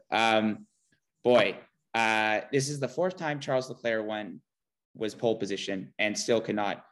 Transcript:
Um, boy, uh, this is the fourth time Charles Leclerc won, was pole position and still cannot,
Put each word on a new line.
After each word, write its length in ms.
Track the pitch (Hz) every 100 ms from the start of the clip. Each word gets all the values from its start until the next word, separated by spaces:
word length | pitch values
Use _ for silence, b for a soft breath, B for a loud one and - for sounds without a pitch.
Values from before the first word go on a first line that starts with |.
| -
Um, 560 | 104 113 110 110 101 - _ _ _ _ _
boy, 340 | 123 120 98 92 - _ _
uh, 480 | 113 110 110 107 107 -
this 160 | 139 135
is 100 | 147
the 80 | 131
fourth 300 | - 180 185
time 240 | 160 147
Charles 280 | 139 131 127
Leclerc 380 | 120 117 110 107
won, 320 | 107 101 - - _ _ _ _ -
was 180 | 107
pole 220 | - 117 113
position 580 | 98 98 - 95 92 -
and 180 | 104 104
still 220 | - 113
cannot, 460 | 110 104 101 - -